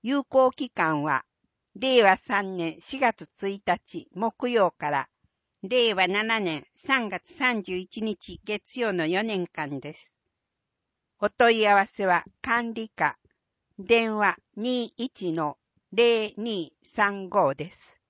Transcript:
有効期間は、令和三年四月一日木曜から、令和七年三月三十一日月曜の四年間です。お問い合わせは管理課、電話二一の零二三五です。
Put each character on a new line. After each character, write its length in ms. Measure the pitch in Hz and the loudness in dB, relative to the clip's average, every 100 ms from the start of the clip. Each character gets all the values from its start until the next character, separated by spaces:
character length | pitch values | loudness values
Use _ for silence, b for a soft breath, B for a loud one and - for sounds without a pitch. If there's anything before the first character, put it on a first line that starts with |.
有 220 | 220 285 | -2 -2
効 260 | 269 262 254 | 2 4 4
期 200 | - 254 | 2 -10
間 320 | - 165 151 | -2 0 0
は、 220 | 147 135 - _ _ _ _ 196 | 0 -2 -4 _ _ _ _ -6
令 260 | 262 254 | 2 6
和 140 | 202 185 | 6 4
三 400 | - 202 196 185 | 0 -4 -2 -4
年 240 | 165 156 | -6 -6
四 180 | - 269 | -12 -2
月 300 | 254 - 156 _ 196 | -2 -2 -14 _ -8
一 140 | 196 | -4
日 440 | - 175 _ 175 - | -2 -2 _ -14 -12
木 360 | 180 220 - 247 | -6 -6 -2 0
曜 200 | 240 185 | 2 2
か 200 | _ 151 | _ -4
ら、 180 | 143 123 _ _ _ _ _ | -2 -4 _ _ _ _ _
令 320 | 190 247 233 | -2 2 2
和 140 | 190 185 | 2 0
七 320 | 196 220 226 | 0 0 -2
年 260 | 185 156 - | -2 -4 -10
三 340 | _ - 269 220 | _ -2 -2 -2
月 240 | 185 - | -8 -12
三 300 | - 254 226 | -4 -2 -2
十 140 | 190 180 | -6 -8
一 260 | 185 - | -8 -8
日 380 | 220 202 - 175 | -6 -6 -12 -16
月 360 | - 208 - 254 | -10 -10 -10 -4
曜 120 | 226 | -2
の 140 | 185 160 | 0 0
四 160 | 180 | -2
年 240 | 226 202 175 | -2 -4 -6
間 320 | - 147 143 | -6 -8 -8
で 160 | 143 | -12
す。 240 | 156 - _ _ _ _ _ _ _ _ _ _ _ | -16 -20 _ _ _ _ _ _ _ _ _ _ _
お 80 | 208 | -4
問 320 | _ 233 226 | _ 4 6
い 80 | 214 | 4
合 80 | 202 | 4
わ 100 | 196 | 2
せ 200 | - 190 | -2 0
は 180 | 175 - _ | 0 0 _
管 320 | - 233 233 | -2 -2 -2
理 160 | 226 226 | -8 -12
課、 300 | - 156 - _ _ _ _ _ - | -4 -4 -4 _ _ _ _ _ -20
電 380 | 185 233 226 214 | 2 2 2 0
話 220 | 202 - _ - | 0 0 _ -8
二 380 | 233 247 233 - | -4 -2 -4 -6
一 360 | 247 - 180 | -10 -6 -4
の 260 | 165 151 - _ _ _ | -2 -4 -6 _ _ _
零 420 | 190 240 226 214 - | 2 4 4 -2 -8
二 360 | 233 208 151 _ | -6 -6 -6 _
三 460 | - - 202 202 190 | -14 -2 0 0 -2
五 260 | 202 151 | 2 2
で 160 | 139 170 | 0 -10
す。 300 | - - _ | -12 -20 _